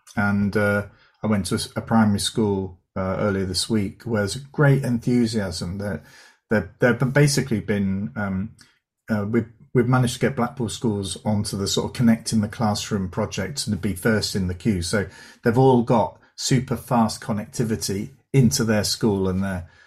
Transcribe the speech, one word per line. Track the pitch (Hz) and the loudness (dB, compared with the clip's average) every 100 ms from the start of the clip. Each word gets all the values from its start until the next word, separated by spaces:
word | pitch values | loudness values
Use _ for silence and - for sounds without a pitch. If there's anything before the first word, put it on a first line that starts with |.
| - - | -10 -2
And, | 101 101 101 107 | 0 2 0 2
uh, | 104 101 101 - _ _ | 2 0 -4 -12 _ _
I | 107 | -2
went | 104 90 | 0 0
to | 107 | -4
a | |
s-, | - - | -4 -8
a | |
primary | - 113 107 101 | 0 4 4 2
school, | - - 107 95 95 - _ 98 | 0 0 0 0 -4 -10 _ -6
uh, | 92 95 | -4 0
earlier | 104 98 92 | 0 0 -2
this | 92 - | -4 -2
week | 110 95 - | -2 -2 -6
where | 113 110 | -4 -2
there's | 98 - | -2 -4
a | - | -6
great | - 143 131 | 2 4 4
enthusiasm. | 123 117 - 123 113 110 95 90 90 98 | 2 -2 2 2 2 0 -4 -6 -8 -6
They're, | 101 80 - - - _ - | -6 -8 -10 -20 -20 _ -2
they're, | 107 87 - | -2 -2 0
they've | 123 113 135 | 0 2 2
basically | 143 147 135 - 107 | 4 4 2 -2 -2
been, | 92 104 98 95 107 107 | -2 -2 0 -2 -6 -6
um, | 101 95 110 - _ _ _ _ - | -4 -4 -6 -10 _ _ _ _ -4
uh, | 107 101 | -2 0
we've, | 117 117 - - | 0 -2 -8 -2
we've | 127 120 | 0 4
managed | 127 127 | 4 2
to | - | 0
get | 117 131 | -2 0
Blackpool | 113 - 107 | -4 -4 -6
schools | - 117 101 95 - 110 | -4 -2 -2 -4 -6 -2
onto | 104 104 98 | -2 -2 -4
the | 95 | -2
sort | - 110 | -2 -4
of | |
connecting | - 117 113 - 113 | 2 4 2 2 0
the | 104 | 0
classroom | - 110 104 - 104 92 | 0 -2 -2 -2 -4 -4
project | 113 101 - 95 - - | -4 -4 -4 -6 -6 -4
and | 95 | -4
to | |
be | 107 | -4
first | 92 120 107 90 104 | -2 0 0 0 -2
in | 90 | -4
the | |
queue. | 90 117 92 | -2 0 0
So | 85 104 95 - - - | 0 -2 -2 -8 -20 -4
they've | 120 113 | 0 6
all | 131 120 | 6 6
got | 113 117 95 - _ - | 4 2 0 -6 _ -8
super | - 131 - 120 | 0 0 0 -6
fast | - 120 110 - | -2 0 0 -2
connectivity | - 104 - - 113 107 - 98 110 - _ | -6 -6 -6 -4 -2 -2 -4 -6 -8 -14 _
into | 139 117 - | 4 4 4
their | 113 107 | 2 2
school, | 95 - 113 98 95 | 0 0 0 2 0
and | 92 | 0
they're | 98 90 87 _ | -2 -4 -10 _